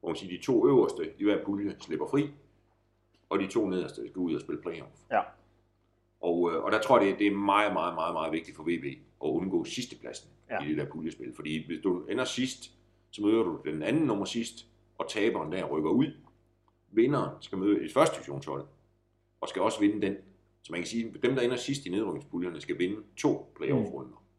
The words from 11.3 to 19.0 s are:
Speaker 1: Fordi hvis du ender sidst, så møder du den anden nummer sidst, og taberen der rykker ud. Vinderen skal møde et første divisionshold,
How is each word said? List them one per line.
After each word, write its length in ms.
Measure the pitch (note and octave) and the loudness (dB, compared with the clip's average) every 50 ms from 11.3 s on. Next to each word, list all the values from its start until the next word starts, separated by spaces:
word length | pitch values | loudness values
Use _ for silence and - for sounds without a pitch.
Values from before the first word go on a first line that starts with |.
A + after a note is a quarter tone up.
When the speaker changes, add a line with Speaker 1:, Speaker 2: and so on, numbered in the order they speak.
| - | -12
Speaker 1:
Fordi 320 | - D2+ D2+ D#2 D#2+ D#2 | -10 -6 -4 -4 -4 -4
hvis 140 | - E2+ D#2 - | -6 -8 -2 0
du 220 | G2 F2+ F2 - | 0 0 0 -2
ender 200 | - G2 A#2+ B2+ | -4 -2 -2 -2
sidst, 480 | B2 - - B2+ B2+ - - - - _ _ _ _ _ _ _ _ | -2 -2 -2 -2 -2 -4 -8 -14 -20 _ _ _ _ _ _ _ _
så 120 | - - G#2 | -8 0 4
møder 200 | G2+ A2 A2+ A2 | 4 6 6 4
du 180 | F2+ D#2+ D2+ - | 2 -2 -4 -6
den 180 | D2+ D#2 D#2 D2+ | -6 -4 -2 -2
anden 200 | F#2+ B2+ D#3+ D#3+ | 0 2 2 2
nummer 180 | C3+ A2 G2+ G2 | 2 2 0 -2
sidst, 420 | F#2 - A#2 A#2 - - - - _ _ _ _ _ _ _ | -2 -2 -4 -4 -4 -8 -16 -20 _ _ _ _ _ _ _
og 100 | - - | -8 -4
taberen 440 | - G#2+ G2+ A2+ - F2 D#2 D2+ E2 | -2 2 2 2 2 0 -4 -4 -4
der 120 | F#2+ E2 | -4 -4
rykker 260 | D#2 D2 D#2 D2+ D#2 | -2 -2 0 0 2
ud. 160 | - A#2+ C#3+ D3 - - - - _ _ _ _ _ _ _ _ _ _ _ _ | 4 4 4 2 0 -10 -20 -20 _ _ _ _ _ _ _ _ _ _ _ _
Vinderen 400 | - A2 A#2 C3 C#3+ C3 F#2+ D2+ - - - | 4 4 4 4 4 0 0 -2 -6 -10 -12
skal 160 | - - F#2+ | -8 -6 0
møde 260 | F#2+ G2+ G#2 - - | 4 4 4 4 2
et 80 | D#2 - | 0 4
første 240 | C3 D#3+ - - | 4 4 4 2
divisionshold, 480 | - - - C#2+ C#2 C#2 - C#2 C#2 C#2 - - _ _ _ _ _ | -4 -10 -8 -10 -8 -6 -6 -6 -6 -8 -10 -18 _ _ _ _ _